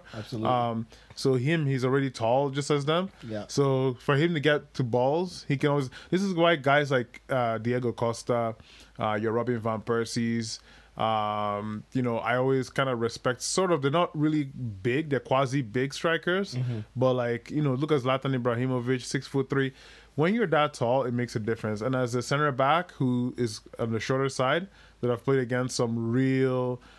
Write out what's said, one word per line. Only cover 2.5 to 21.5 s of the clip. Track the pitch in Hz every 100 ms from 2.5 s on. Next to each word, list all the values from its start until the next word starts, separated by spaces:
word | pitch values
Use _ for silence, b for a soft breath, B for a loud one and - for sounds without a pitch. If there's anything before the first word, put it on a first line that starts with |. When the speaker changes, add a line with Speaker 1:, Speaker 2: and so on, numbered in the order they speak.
Speaker 2:
just | 135 143
as | 147 143
them. | 165 190 - 113
Speaker 1:
Yeah. | 107 101
Speaker 2:
So | - 139 131 131 120
for | - 139
him | 170 165
to |
get | 143 147 - -
to |
balls, | 127 123 127 156 185 - -
he | 139
can | 147
always. | 143 131 B B
This | 180
is | 202
why | 175 170 165
guys | 131 143 143
like, | 135 120 - -
uh, | 135 117 113
Diego | 110 123 123
Costa, | 110 117 113 - 120 117 110 B B B B
uh, | 113 107
your | 110
Robin | 113 120 120
van | 113 110
Persies, | 101 117 113 - 117 117 113 - B B B -
um, | 110 110 107 107 104 104 104 107 -
you | 131
know, | 123 113
I | 110 123
always | 131 135 123
kinda | - 131 120
respect. | 113 - 127 123
Sort | - - 185
of, | 165
they're | 139
not | 160 175 151
really | 151 156 139 131 123 98
big. | 120 131 160
They're | 135
quasi | - 135 135 139
big | 117 120 139
strikers, | - 170 160 170 185 196 127
Speaker 1:
Mm-hmm. | 123 113 107 120
Speaker 2:
but, | 127
like, | 127 120 120 -
you | 147
know, | 151
look | 127 151
at | 151
Zlatan | 123 131 139 135
Ibrahimovic, | 123 117 131 127 120 131
six-foot-three. | - 143 - 139 135 139 135 - B B B -
When | 160
you're | 226 196
that | 151 147
tall, | - 117 131
it | 123
makes | 120 120 123
a |
difference. | 107